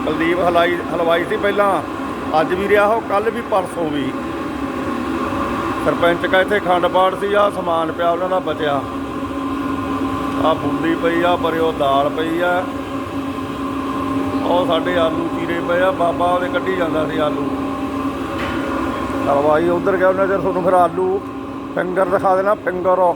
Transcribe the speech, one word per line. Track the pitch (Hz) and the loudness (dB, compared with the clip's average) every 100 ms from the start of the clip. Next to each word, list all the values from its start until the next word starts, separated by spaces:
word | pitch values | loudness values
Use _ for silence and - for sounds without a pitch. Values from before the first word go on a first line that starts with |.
ਕੁਲਦੀਪ | - 156 165 175 | -2 0 2 2
ਹਲਾਈ-, | 175 170 175 175 - | 4 4 4 0 -2
ਹਲਵਾਈ | 170 170 170 | 0 2 2
ਸੀ | 175 214 | 2 0
ਪਹਿਲਾਂ, | 202 196 202 175 131 - - - - 156 | 2 4 2 2 -2 -6 -6 -6 0 0
ਅੱਜ | 160 | 2
ਵੀ | 180 202 | 0 4
ਰਿਹਾ | 208 208 | 4 4
ਉਹ, | 226 - | 2 0
ਕੱਲ੍ਹ | 202 220 | 0 0
ਵੀ, | 226 226 | -2 0
ਪਰਸੋਂ | 208 175 170 160 | -2 0 -4 -2
ਵੀ। | 147 131 135 - - - - - - - - - - - - - - - - | -2 -2 -4 -6 -6 -6 -6 -4 -4 -4 -4 -2 -2 -2 -2 -2 -2 -4 0
ਸਰਪੰਚ | 165 139 170 170 175 | 0 2 2 2 2
ਕਾ | 185 | 2
ਇੱਥੇ | 185 208 | 2 0
ਅਖੰਡ | - 180 175 | 2 2 4
ਪਾਠ | 180 185 190 | 4 2 2
ਸੀ, | 202 | 0
ਆਹ | 202 202 | 2 2
ਸਮਾਨ | 185 175 165 160 | 0 -2 0 -2
ਪਿਆ | 165 170 | 0 0
ਉਹਨਾਂ | 170 185 | 2 0
ਦਾ | 185 | 0
ਬਚਿਆ, | 156 147 151 139 135 139 - 269 277 - 277 - 277 - - - - - - - | 0 -2 0 0 -2 -6 -6 -6 -6 -4 -4 -4 -4 -4 -4 -2 -2 -2 -4 0
ਆਹ | 147 | 0
ਬੂੰਦੀ | 160 143 139 160 | 0 -2 -2 0
ਪਈ | 160 165 170 | 0 0 2
ਆ, | 175 175 | 2 2
ਪਰੇ | 165 160 | 0 0
ਉਹ | 165 | 0
ਦਾਲ | 143 139 139 143 139 | 0 2 2 2 0
ਪਈ | 165 165 | -2 0
ਆ, | 175 180 269 269 269 269 269 277 277 269 277 277 135 135 - - 139 135 135 139 | 0 0 -2 -6 -6 -6 -6 -6 -6 -6 -6 -6 -4 -4 -4 -4 -2 -2 -2 -2
ਉਹ | 135 175 175 | 2 2 2
ਸਾਡੇ | 165 175 180 | 0 0 2
ਆਲੂ | 165 151 147 135 | 2 0 -2 -4
ਚੀਰੇ | - 170 160 | -2 -2 0
ਪਏ | 175 | 2
ਆ, | 185 | 2
ਬਾਬਾ | 175 170 - 175 | 2 0 2 0
ਉਹਦੇ | 180 180 | 2 0
ਕੱਢੀ | 175 185 185 | -2 -2 0
ਜਾਂਦਾ | 165 156 147 | 0 0 -2
ਸੀ | 156 | 0
ਆਲੂ। | 151 139 139 135 139 - 139 - - - - - - - - - - - - - | 0 0 -2 -2 -4 -4 -4 -4 -4 -4 -6 -4 -4 -2 -2 -2 -2 -2 -4 -2
ਹਲਵਾਈ | 135 143 151 151 170 | 2 2 4 4 2
ਉੱਧਰ | 175 170 185 | 0 0 2
ਗਿਆ, | 185 | 2
ਉਹਨਾਂ | 190 196 | 2 0
ਚਿਰ | 190 | 0
ਤੁਹਾਨੂੰ | 175 185 | 0 0
ਫਿਰ | 180 | 2
ਆਲੂ | 185 170 170 185 190 - - - - - | 4 4 2 0 -2 -4 -10 -10 -10 -6
ਫਿੰਗਰ | - 175 180 190 | -4 -2 0 2
ਦਿਖਾ | 185 190 185 | 2 2 2
ਦੇਣਾ, | 196 214 | 2 0
ਫਿੰਗਰ। | - 180 180 180 180 | -2 0 2 4 4